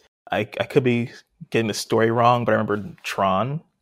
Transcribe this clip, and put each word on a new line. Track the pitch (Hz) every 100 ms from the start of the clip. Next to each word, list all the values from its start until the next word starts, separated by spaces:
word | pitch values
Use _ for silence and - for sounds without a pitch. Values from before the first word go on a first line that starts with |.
| _ _ -
I, | 92
I | 110 - -
could | 147
be | 123 120 120 - - _ -
getting | 117 113
the |
story | 101 - 113 113
wrong, | 117 120 120 113
but |
I | 110
remember | 107 104 95 -
Tron, | - - 98 95 117 147 - _